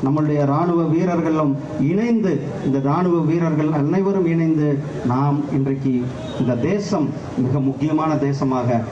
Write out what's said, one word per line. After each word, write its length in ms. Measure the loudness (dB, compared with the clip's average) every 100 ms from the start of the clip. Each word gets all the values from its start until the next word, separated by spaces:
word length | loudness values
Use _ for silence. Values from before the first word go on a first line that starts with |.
| 0
நம்மளுடைய 340 | 0 2 2 2
ராணுவ 280 | 2 2 0 2
வீரர்களும் 580 | 2 2 0 0 0 0 0 -4 -2 0
இணைந்து, 440 | 2 2 2 2 0 -4 -4
இந்த 160 | -2 0 0
ராணுவ 320 | 0 2 2 2
வீரர்கள் 400 | 2 2 0 0 0
அனைவரும் 480 | 0 2 2 2 2
இணைந்து 360 | 2 2 2 2 0 -4 -6 -2
நாம் 260 | 0 0 0 0 0
இன்றைக்கு 360 | 0 0 0 0 -2 -6 -8 -4
இந்த 160 | -2 0 0
தேசம் 360 | -2 -2 -2 -2 -4 -8 -2
மிக 140 | 0 0 0
முக்கியமான 420 | 0 0 0 0 0 0
தேசமாக 540 | 0 0 0 0 0 -2